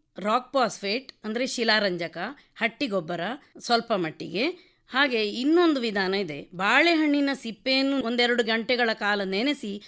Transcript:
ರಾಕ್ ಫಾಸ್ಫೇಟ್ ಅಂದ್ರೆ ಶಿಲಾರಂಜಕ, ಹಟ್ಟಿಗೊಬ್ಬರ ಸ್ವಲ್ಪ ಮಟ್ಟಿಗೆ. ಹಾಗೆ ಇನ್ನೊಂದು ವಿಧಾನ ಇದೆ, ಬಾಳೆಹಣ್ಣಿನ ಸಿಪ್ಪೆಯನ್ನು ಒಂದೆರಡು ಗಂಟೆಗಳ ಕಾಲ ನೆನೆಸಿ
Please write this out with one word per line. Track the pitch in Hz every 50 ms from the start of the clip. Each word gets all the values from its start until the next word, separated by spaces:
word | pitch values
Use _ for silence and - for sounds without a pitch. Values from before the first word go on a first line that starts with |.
| _ _ _
ರಾಕ್ | - 180 208 220 226 226 - -
ಫಾಸ್ಫೇಟ್ | 269 240 208 - - - 196 208 269 269 - - _ -
ಅಂದ್ರೆ | 214 220 247 262
ಶಿಲಾರಂಜಕ, | 254 - 247 226 220 214 214 208 196 180 165 175 160 - 226 233 233 294 - _ _ _
ಹಟ್ಟಿಗೊಬ್ಬರ | - 220 226 220 - 294 240 196 190 160 160 175 165 170 202 254 294 - _ _ -
ಸ್ವಲ್ಪ | - - 240 233 226 - 226
ಮಟ್ಟಿಗೆ. | 185 170 156 151 - 175 160 165 185 254 330 339 - _ _ _ _ _
ಹಾಗೆ | _ - 254 285 269 247 220 214 208
ಇನ್ನೊಂದು | 208 226 247 294 320 349 349 330 302 269
ವಿಧಾನ | 233 233 190 202 190 185 196
ಇದೆ, | 202 202 156 147 139 - - -
ಬಾಳೆಹಣ್ಣಿನ | 175 190 208 240 277 320 349 339 311 311 294 285 285 285 277 269
ಸಿಪ್ಪೆಯನ್ನು | - - 226 202 - _ 262 262 262 269 277 277 269 233
ಒಂದೆರಡು | 226 247 240 240 240 240 233 226
ಗಂಟೆಗಳ | 214 220 226 220 214 254 233 240 226 220
ಕಾಲ | - 208 202 208 202 196
ನೆನೆಸಿ | 190 190 196 233 285 285 - - 208 196 208 -